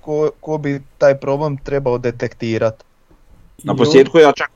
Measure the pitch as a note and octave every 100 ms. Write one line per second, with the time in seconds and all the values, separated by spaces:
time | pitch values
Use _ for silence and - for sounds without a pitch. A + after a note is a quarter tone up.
0 | - D3+ D#3 - - D#3 D3 C#3 C#3 _
1 | C#3+ C#3 C3+ C#3 D#3 C#3 - C#3 C3+ B2
2 | B2 A#2 B2 - A#2+ A2 A2+ A2 _ _
3 | _ _ _ - - _ - C3 B2+ D3+
4 | C3+ E3+ D3+ C3+ D3